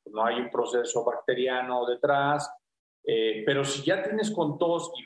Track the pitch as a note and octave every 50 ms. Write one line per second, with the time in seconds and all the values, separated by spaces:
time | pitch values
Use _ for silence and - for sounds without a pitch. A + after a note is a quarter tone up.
0 | _ G#2 G#2+ G#2+ A2 A#2 A#2+ B2 B2 A#2+ - A#2+ A#2 - B2 A#2+ A#2 - - A#2+
1 | A2+ B2 A#2 - - - B2+ A#2+ B2+ C3 B2+ B2+ B2+ B2 B2+ B2 A#2+ B2 B2 -
2 | - C#3 C#3 C#3 C#3 C#3+ D3 C#3+ - - - - _ _ _ _ _ _ _ _
3 | - - A2+ A2+ A2 A2 G#2+ - - C#3+ C#3 C#3 C#3 - - C#3+ - E3 F#3+ -
4 | - - G#3+ A3 G#3+ G#3+ - F3+ D#3+ D3 C#3+ - F3 E3+ E3+ E3 - - - -
5 | -